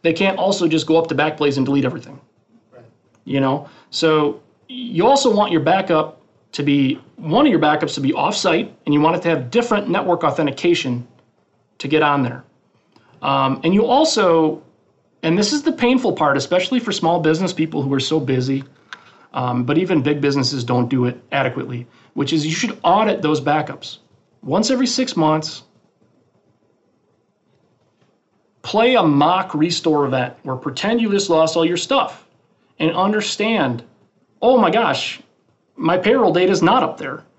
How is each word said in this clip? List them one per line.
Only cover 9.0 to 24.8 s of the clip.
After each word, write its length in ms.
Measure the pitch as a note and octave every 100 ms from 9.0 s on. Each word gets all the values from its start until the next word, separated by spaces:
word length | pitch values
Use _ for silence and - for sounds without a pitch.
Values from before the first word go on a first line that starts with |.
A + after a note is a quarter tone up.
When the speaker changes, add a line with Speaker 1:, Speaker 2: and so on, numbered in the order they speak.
Speaker 1:
want 160 | D#3 F3+
it 40 |
to 60 | E3+
have 220 | D#3 B2
different 380 | A#3 A#3 G#3 -
network 340 | F#3+ - E3+
authentication 840 | D3+ C3+ D3+ C3+ F3 E3+ C3 B2 B2 _ _ _ _ _ _ _
to 100 | C#3
get 140 | D3+
on 200 | D3+ C#3+
there. 220 | B2 C3 - _ _ _ _ _ _ _
Um, 380 | C#3+ C#3 C3+ C3+ E3
and 80 |
you 120 | G3 -
also, 760 | B3+ D#4+ A3+ F#3 E3 D#3 - - _ _ _ _ _
and 140 | D#3+ F3
this 140 | G#3
is 100 | D4
the 120 | D#4+
painful 400 | - A#3+ C4 B3
part, 240 | - D3+ C3+
especially 420 | - F3+ F#3 B3+
for 140 | G#3+
small 260 | - E3 F3
business 320 | D#3 D#3+ F#3
people 300 | - D#3+ D#3
who 120 | C3+
are 60 | C3+
so 180 | C3 D#3
busy, 460 | C3 B2+ B2+ C3+ C3+ _ _ - - _ _
um, 320 | - B2 B2 B2
but 120 | D3+
even 240 | F#3 E3
big 200 | C#3 D3
businesses 420 | C#3+ C#3+ B2+ C#3
don't 240 | A#2+ B2 A#2+
do 180 | C3 B2
it 160 | A#2+ _
adequately, 540 | C#3+ C3 C3+ C3 B2 - _ _
which 200 | - C#3
is 120 | D#3+ D3+
you 80 |
should 260 | E3 A#3+ -
audit 380 | E3+ G3 G#3+ -
those 180 | D3+ D3
backups. 600 | C3 D3+ - - - - _ _ _ _
Once 300 | - E3+ A3
every 160 | C4